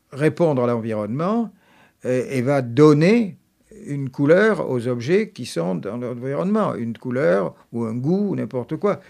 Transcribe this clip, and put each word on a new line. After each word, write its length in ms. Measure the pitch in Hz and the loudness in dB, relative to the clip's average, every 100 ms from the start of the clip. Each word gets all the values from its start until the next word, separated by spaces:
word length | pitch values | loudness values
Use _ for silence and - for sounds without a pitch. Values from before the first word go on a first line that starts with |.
| _ | _
répondre 520 | 135 151 151 156 131 | -2 0 2 2 2
à 40 | 120 | 0
l'environnement 840 | 120 113 107 104 127 175 226 214 - _ _ _ _ - | 0 -2 -4 -4 -4 -2 -2 -4 -8 _ _ _ _ -4
et, 320 | 127 117 131 | -2 -2 -2
et 40 | |
va 180 | 123 143 | 0 0
donner 800 | 123 117 151 147 165 240 202 - _ _ _ - - | 0 6 8 8 6 4 0 -6 _ _ _ -18 -10
une 240 | 143 135 | -8 -6
couleur 600 | 131 143 180 220 180 - | 0 4 6 4 2 -2
aux 180 | 127 117 | -4 -4
objets 420 | 123 117 190 220 | -4 0 0 0
qui 160 | - 123 | -8 -8
sont 300 | - 175 185 | -6 -4 -4
dans 220 | 98 120 | -6 -8
l'environnement, 760 | 123 123 131 143 175 220 180 104 | -8 -8 -6 -4 -2 0 0 -2
une 220 | 117 113 | -6 -8
couleur 580 | 131 123 160 196 170 - _ | -4 0 2 2 0 -6 _
ou 120 | 120 | -6
un 120 | 113 117 | -4 -2
goût 340 | 135 185 208 | 0 0 0
ou 60 | 131 | -4
n'importe 420 | 120 131 117 156 | -4 -6 -6 -4
quoi. 240 | 202 196 | -2 -4